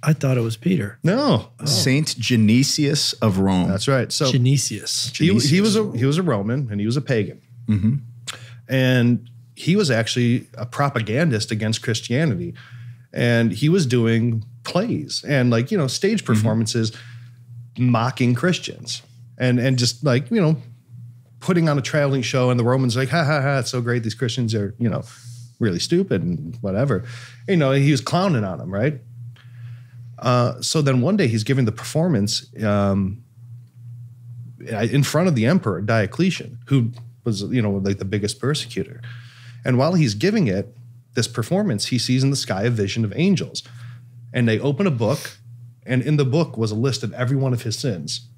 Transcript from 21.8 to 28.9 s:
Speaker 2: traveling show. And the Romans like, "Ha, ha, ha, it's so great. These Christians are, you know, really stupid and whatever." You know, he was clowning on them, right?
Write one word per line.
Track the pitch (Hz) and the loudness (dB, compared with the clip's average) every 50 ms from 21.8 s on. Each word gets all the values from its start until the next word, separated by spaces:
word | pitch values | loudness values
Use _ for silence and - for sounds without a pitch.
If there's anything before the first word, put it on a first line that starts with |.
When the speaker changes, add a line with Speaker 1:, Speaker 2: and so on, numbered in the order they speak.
| 127 | -2
Speaker 2:
traveling | - - 156 147 139 135 139 120 | 0 0 0 2 2 2 0 -2
show. | - - 131 127 123 | 0 0 2 2 2
And | 123 123 | 2 2
the | 117 | 2
Romans | 117 127 135 131 123 110 127 | 2 2 2 2 0 0 0
like, | 131 123 | -2 0
"Ha, | 127 170 160 | 0 0 2
ha, | 135 156 147 | 2 2 2
ha, | 131 139 143 135 | 2 0 0 0
it's | 117 - | -2 -2
so | - 123 | -4 -4
great. | 120 120 120 123 | -2 0 -2 -2
These | 110 113 110 | -2 -4 -4
Christians | - 135 120 117 - 123 113 110 | -2 -4 -2 -2 -2 -2 0 0
are, | 110 101 98 - - | -2 -2 -4 -4 -2
you | 120 113 | -2 0
know, | 85 67 - - - - - - - - - - - _ | 0 -2 -6 -8 -16 -20 -20 -18 -18 -18 -18 -20 -6 _
really | - 110 90 85 | 0 0 0 0
stupid | - - 170 175 196 190 - 95 85 | -2 0 0 0 2 2 0 -2 0
and | 87 87 76 73 82 - - | -2 -4 -4 -6 -10 -12 -8
whatever." | - 101 92 101 131 147 113 92 - - - - - - - - - - | -6 -4 -2 0 0 2 0 -2 -2 -6 -14 -16 -18 -18 -20 -16 -4 0
You | 196 175 | 2 2
know, | 147 131 135 | 4 4 4
he | 139 139 143 | 4 4 4
was | 151 127 | 2 2
clowning | 113 - - 170 185 202 160 117 104 | 0 -2 0 0 2 2 2 0 0
on | 95 87 - | -2 -4 -8
them, | 58 82 95 | -8 -6 -4
right? | 98 113 147 | -2 -2 -2